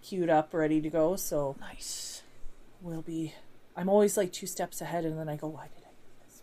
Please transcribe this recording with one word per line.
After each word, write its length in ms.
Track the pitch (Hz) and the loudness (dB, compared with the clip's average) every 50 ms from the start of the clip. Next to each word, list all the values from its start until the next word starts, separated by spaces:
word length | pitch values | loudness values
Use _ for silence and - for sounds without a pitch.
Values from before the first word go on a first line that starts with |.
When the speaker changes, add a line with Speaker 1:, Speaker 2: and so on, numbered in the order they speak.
Speaker 1:
queued 280 | - - 202 180 170 165 | -12 -8 -2 0 4 6
up, 220 | 160 151 156 - - | 6 6 4 4 0
ready 280 | 165 156 151 156 156 | 0 2 4 4 2
to 80 | 151 156 | 2 2
go, 260 | 151 160 156 165 190 | 2 4 4 4 2
so 400 | 190 - - 175 147 143 135 135 - | 0 -2 -2 0 0 0 0 -2 -6
Speaker 2:
Nice. 640 | - - - - - - - - - - - - - - - - - - - - - - - - | -10 -12 -12 -12 -10 -10 -8 -8 -10 -10 -12 -14 -16 -18 -16 -8 -8 -8 -8 -8 -14 -20 -20 -14
Speaker 1:
we'll 220 | 185 175 165 160 151 | -10 -8 -8 -8 -8
be, 320 | 175 165 165 160 151 - - - - - - - - - | -6 -6 -4 -6 -6 -8 -12 -18 -18 -18 -20 -20 -14 -8
I'm 120 | 165 180 190 | -2 2 6
always, 300 | 202 208 208 208 202 214 | 8 8 8 8 6 2
like, 140 | 196 180 - | 0 0 -2
two 140 | - 196 180 | -6 -8 -8
steps 340 | - - 180 175 - - | -4 -4 -4 -4 -4 -8
ahead, 240 | 165 151 170 175 165 | -6 -2 -2 0 0
and 140 | 160 156 160 | 0 -2 -2
then 100 | 160 156 | -4 -4
I 60 | 151 | -6
go, 120 | 151 - 156 | -4 -6 -6
"Why 180 | 156 143 - | -8 -8 -12
did 180 | - - - - | -14 -16 -18 -18
I 40 | - | -20
do 340 | - - - - - - - | -20 -18 -18 -18 -18 -18 -20
this?" 160 | - - - | -20 -20 -20